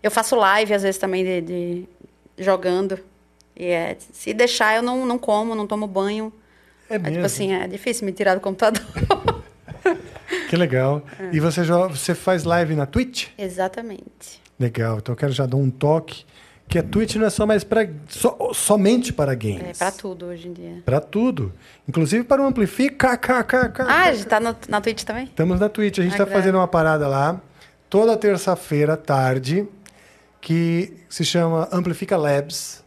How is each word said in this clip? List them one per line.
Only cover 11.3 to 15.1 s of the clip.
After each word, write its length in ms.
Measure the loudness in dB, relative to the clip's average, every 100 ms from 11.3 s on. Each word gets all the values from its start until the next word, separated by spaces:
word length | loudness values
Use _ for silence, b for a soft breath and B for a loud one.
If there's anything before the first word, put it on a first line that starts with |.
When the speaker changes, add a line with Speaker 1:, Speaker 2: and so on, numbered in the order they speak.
Speaker 2:
E 80 | 0
você 220 | 0 0
jo-, 240 | 2 2 2
você 260 | -2 -4
faz 300 | -2 0 0
live 300 | 2 2 2
na 100 | 0 0
Twitch? 420 | -2 -2 -6 -10 -8
Speaker 1:
Exatamente. 1000 | -8 -4 -4 -4 -12 -14 -16 _ -20 -20 _ _
Speaker 2:
Legal. 400 | -4 -2 -2 -2
Então 140 | -6